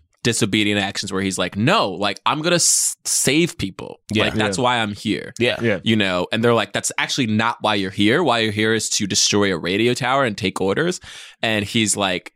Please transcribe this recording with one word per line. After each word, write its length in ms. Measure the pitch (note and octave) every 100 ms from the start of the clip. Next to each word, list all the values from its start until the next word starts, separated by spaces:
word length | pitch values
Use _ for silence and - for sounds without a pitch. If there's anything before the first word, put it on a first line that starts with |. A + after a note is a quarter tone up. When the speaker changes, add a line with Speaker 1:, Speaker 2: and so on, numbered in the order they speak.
| _ _
Speaker 1:
disobedient 560 | A#2+ A2+ A2 G#2+ G#2 G#2
actions 300 | G2 - G2
where 80 | F#2+
he's 160 | G2 F#2+
like, 180 | F2+ F#2+
"No, 360 | A#2+ G#3+ A#2
like, 280 | E2+ G2+ G2+ -
I'm 160 | C#3
gonna 140 | D#3+ F3
s-, 380 | - - - - -
save 520 | - - D3 E3+ -
people. 440 | G2 - - G1+ -
Speaker 2:
Yeah. 120 | G#2+ G#2+
Speaker 1:
Like, 80 | A2
that's 220 | A2 G2
Speaker 3:
Yeah. 60 |
Speaker 1:
why 140 | B2 A#2+
I'm 160 | G#2+
here." 400 | G#2 A2 F2 - -
Speaker 2:
Yeah. 180 | A#2 -
Speaker 3:
Yeah. 180 | A#2 F#2
Speaker 1:
You 120 | A2 A2
know, 320 | G2 F2+ F2+
and 100 | A2+
they're 100 | A#2+
like, 200 | A#2 G2+
"That's 180 | B2 - -
actually 300 | D#3 - A#2
not 300 | G#2+ A2+ -
why 140 | G#2+ G#2
you're 140 | F#2+
here. 320 | G2 G#2 C#3
Why 180 | D#3+ A#2
you're 120 | A2
here 220 | G#2 A2
is 160 | A2+ -
to 160 | - G2+
destroy 460 | G2+ - G#2 G2+
a 40 | E2+
radio 360 | E2+ G2 A#2+
tower 320 | B2 B2 C3+ B2+
and 120 | G2
take 220 | F#2+ -
orders." 400 | G2 G#2 E3 F3+ - - - -
And 220 | A#2 G#2+ G#2
he's, 300 | A#2 G#2+ G#2
like, 380 | G2 F2+ -